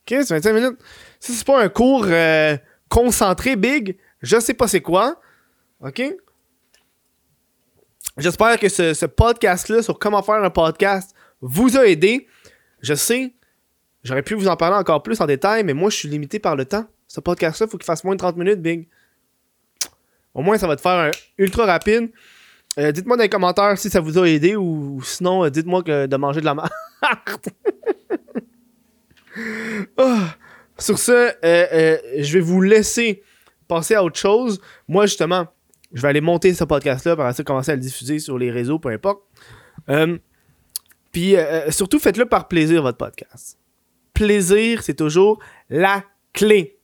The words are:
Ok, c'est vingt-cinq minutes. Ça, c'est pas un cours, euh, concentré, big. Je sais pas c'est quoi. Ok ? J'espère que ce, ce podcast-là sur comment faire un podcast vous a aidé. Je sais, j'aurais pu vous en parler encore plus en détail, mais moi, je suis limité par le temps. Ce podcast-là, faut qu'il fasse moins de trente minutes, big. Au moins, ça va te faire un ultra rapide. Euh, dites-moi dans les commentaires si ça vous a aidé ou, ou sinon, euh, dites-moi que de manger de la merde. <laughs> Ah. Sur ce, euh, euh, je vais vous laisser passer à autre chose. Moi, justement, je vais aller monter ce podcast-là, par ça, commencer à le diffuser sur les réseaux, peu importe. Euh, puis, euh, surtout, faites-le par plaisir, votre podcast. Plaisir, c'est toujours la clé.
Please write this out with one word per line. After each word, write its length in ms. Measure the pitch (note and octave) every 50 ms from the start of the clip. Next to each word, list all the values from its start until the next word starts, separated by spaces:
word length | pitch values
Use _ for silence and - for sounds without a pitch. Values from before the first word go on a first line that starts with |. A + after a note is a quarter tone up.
Ok, 160 | _ - A#3 C4+ C#4+
c'est 60 | A#3
vingt-cinq 240 | E3+ D#3 D3+ G#3+ A3
minutes. 240 | A3 A#3+ C4 A#3 _ _ - - - - - _ _
Ça, 120 | - - A#3+
c'est 120 | A3 -
pas 160 | - C#4 C4
un 60 | A3 F3+
cours, 380 | - - A#3+ B3+ C4+ C4 G#3
euh, 500 | F#3+ E3+ E3 E3 D#3+ D#3+ D#3 D#3 D#3 D3+ C3+ _ _ _ _ _ _
concentré, 680 | - A3+ A#3+ B3 A3 - A#3 G3 F3+ - - B3+ C4+
big. 420 | G3+ F#3+ A#3+ C#4 D4+ A3 G3 F3+ _ _ _ _ _
Je 180 | - A#2+ G3 A#3
sais 140 | A3+ - B3+
pas 120 | - C4
c'est 140 | G3+ - F3+
quoi. 400 | - - E3+ F#3 G#3+ C4 E4+ _ _ _ _ _ _ _ _ _ _ _ _ _
Ok ? 220 | C#3 C3+ C#3 - B3 C#4 G4 F#4 _ _ _ _ _ _ _ _ _ _ _ _ _ _ _ _ _ _ _ _ _ _ _ _ _ _ _ _ _ _ _ _ _ _ _ _ - - _
J'espère 420 | - C#3+ F3+ E3+ - A3 A3+ A#3 A3
que 100 | G#3 G#3
ce, 260 | G3 - F3 E3 D#3
ce 120 | - E3+
podcast-là 760 | D#3+ _ - A3 A#3 A#3+ A#3 - G3+ F3 F3+ - - G#3+ A3+
sur 160 | A3 - A3 -
comment 240 | - G#3 G#3 G3+
faire 200 | F#3+ - G#3+ G#3+
un 80 | G#3 F3+
podcast 640 | - - E3 D#3+ D#3+ - G3+ G3 G3 F#3+ F#3 - _ _ _ _ _ _
vous 340 | - B2+ B2+ F3 B3 C4 G#3+
a 100 | C4+ B3+
aidé. 400 | G#3 F3+ D3+ E3 G3+ A#3 C#4 - _ _ _ _ - _ _ _ _ _ _
Je 140 | - A#2+ D3+
sais, 400 | C#3+ - - A#3 B3+ C4 B3+ _ _ _ _ _ _ _ _ _ _ _ _ _ _
j'aurais 200 | _ B2 C3 C3+
pu 120 | C#3 - G#3+
vous 140 | G#3+ F#3+ F#3+
en 80 | E3+
parler 200 | D#3+ E3 E3+ G3
encore 260 | G#3 F3+ E3 E3 D3
plus 180 | - G#3+ A3+ A3
en 60 | F3
détail, 360 | D3 C#3+ C3+ - G3 G#3+ A3+
mais 120 | G#3+ E3+ C3+
moi, 160 | C#3+ F3 G#3+
je 60 | G#3
suis 120 | - - D3+
limité 300 | C#3+ D3+ D3 C#3 - G#3+
par 180 | - F#3 D#3
le 80 | C3+ C3
temps. 220 | - - G#3 A3+ _ _ _ _
Ce 140 | _ - -
podcast-là, 460 | - F3 F3 - F3+ D#3+ D#3+ - A3 A3
faut 80 | -
qu'il 80 | E3 -
fasse 180 | - E3 D#3
moins 120 | - F#3+ G3
de 60 | F#3
trente 160 | F3+ F3+ E3
minutes, 260 | F3 F3 F#3 G#3 G3
big. 260 | D#3+ E3 E3+ E3+ E3 _ _ _ _ _ _ _ _ _ _ _ _ _ _ _ _ _ _ _ - - _ _ _ _ _ _ _ _
Au 100 | _ C3+
moins, 160 | C#3+ F#3+ G#3+ G#3+
ça 100 | F#3+ E3+
va 80 | D3
te 40 | -
faire 120 | - F3+
un 180 | F3+ F3+ E3 D3 D#3+ - - _ _ -
ultra 280 | G3 F#3+ F#3 A#3 A#3
rapide. 440 | G3+ F3 D#3+ - G#3 G#3+ A#3 A#3 A3+ _ _ _ _ _ _ _ _ _ _ _ _ - -
Euh, 140 | C#3+ D3+
dites-moi 240 | D3 E3 F#3 A#3 A#3+
dans 80 | A#3+ A3+
les 40 | G3
commentaires 480 | A3 G3+ F3+ F3+ F3+ G3 G3+ G#3 G3+
si 140 | F#3 - G#3
ça 80 | - F#3+
vous 160 | D#3+ D#3 D#3
a 120 | F3+ F#3 E3+
aidé 260 | D#3+ D3+ D3+ F3+ G#3+
ou, 420 | G#3 F#3+ F3 D#3+ D3+ C#3+ C#3 C#3
ou 60 | C3+
sinon, 420 | B2+ - - - F3 F3+ F#3 F#3+ F3+
euh, 60 | D#3
dites-moi 320 | C3+ D#3 D#3+ F3 F3+ F#3
que 240 | F3 E3+ D3+ C#3+ C#3
de 100 | C3+ C#3
manger 240 | C3+ C#3 C#3+ C#3 D#3+
de 60 | D#3
la 80 | D#3 C#3+
merde. 160 | D3 E3 - D5+ D#5+ D#5+ - _ _
<laughs> 480 | - - - - _ - - - - - - _ _ A4+ - _ - A#4 - - _ _ G#4+ - _ _ - A#3 - _ _ _ _ _ _ _ _ _ _ _ _ _ _ _ _ _ - G#3+ A3+ A3+ A3 A3 A3+ A3+ A3 G#3 G3 _ _
Ah. 400 | - C4 C4 B3 A3 F#3 D#3+ D#3+ _ _ - - - _ _ _
Sur 220 | - - - G3+ -
ce, 140 | - -
euh, 200 | B3 A#3+ A#3+ A#3+ - _ -
euh, 520 | E3 E3+ E3+ F3 D3+ D3+ D#3+ D#3+ D#3+ D#3+ D#3 - A#2 B2+ D3
je 140 | C#3+ C#3+
vais 80 | D#3 F#3
vous 200 | E3+ E3 F3+ F#3
laisser 600 | F#3 G3 G#3+ A3 G#3 - - A#3 A#3 A3+ G3 - _ _ _ _ _ _ _ _ _ _
passer 260 | F3 E3 E3 - A3
à 80 | G#3+
autre 160 | F#3+ E3+ D#3 -
chose. 420 | - G3 G3+ A#3 B3+ A#3+ G3+ F#3 _ - - _ _ -
Moi, 180 | D3+ G3 G#3
justement, 400 | G3+ G3+ - E3 D#3+ F3+ F#3 E3+ E3 _ _ _ _ _ _ _ _
je 100 | - B2+
vais 60 | A#2+ C#3+
aller 120 | C#3+ D3+
monter 320 | D3+ E3 F3 E3+ - F#3
ce 120 | F3+ - E3+
podcast-là, 520 | C#3+ D#3 C#3 - D3 B2+ C3 - E3+ E3+
par 180 | D#3 C#3 B2 B2
ça, 100 | - D3+
commencer 260 | - C#3 C3 C3 E3
à 60 | D3+
le 40 | C3
diffuser 380 | B2+ C3 B2+ - B2 B2+ D3+ D3+
sur 180 | D3+ - C3+ B2
les 120 | B2 B2
réseaux, 280 | A#2 B2 A#2+ B2 D3+ D#3+
peu 100 | - C3+
importe. 340 | A2 G#2+ - G3 G3+ G3+ _ _ _ _ - - - - _ _ _ - _ -
Euh, 300 | C#3 D3+ D#3+ E3 F3 - _ _ _ _ _ _ _ _ _ _ _ - _ _ _ _ _ _
puis, 240 | - E3+ E3+ F#3+ G3
euh, 340 | F#3 D#3+ C#3+ D#3 D#3+ D3 D3+
surtout, 300 | D3+ - G3+ F#3 - D4+
faites-le 260 | - A#3 F3+ G#3 B3
par 220 | A3+ - E3 - -
plaisir, 340 | - E3 D#3 D#3 E3 E3
votre 160 | D3 B2+ A#2+ _
podcast. 580 | - - _ - - _ _ B2+ - - - _ _ _ _ _ _ _ _ _ _ _ _
Plaisir, 680 | - G#3+ G#3 G#3 G#3 F#3 E3+ G3 G#3+ A3 A3+ A#3 A3+
c'est 120 | - - D3
toujours 440 | - D#3+ D3+ D3+ F3 F#3+ G#3 G#3+ G#3+ - - - - _ _
la 340 | B2+ D3+ F3+ G3 G3+ G3+ F#3+ _ _ _ _ _
clé. 460 | _ - G3 G#3+ G#3+ G3+ E3+ - _ _